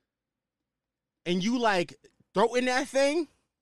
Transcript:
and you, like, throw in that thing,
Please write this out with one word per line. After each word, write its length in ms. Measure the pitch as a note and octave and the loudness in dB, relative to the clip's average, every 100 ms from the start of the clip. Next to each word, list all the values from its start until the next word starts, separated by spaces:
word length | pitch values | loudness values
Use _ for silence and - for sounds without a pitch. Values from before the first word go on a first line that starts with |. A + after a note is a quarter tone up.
| _ _ _ _ _ _ _ _ _ _ _ _ E3 | _ _ _ _ _ _ _ _ _ _ _ _ -4
and 180 | F#3 | -2
you, 140 | F#3+ B3+ | -2 0
like, 360 | A3+ F#3+ D#3+ C#3 - _ _ | 2 2 -2 -8 -20 _ _
throw 200 | F3+ A3+ | 0 2
in 100 | B3 | 2
that 240 | B3+ B3+ C4+ | 0 -2 -2
thing, 400 | C4 C#4 D#4 D4+ _ _ _ | 0 2 0 -4 _ _ _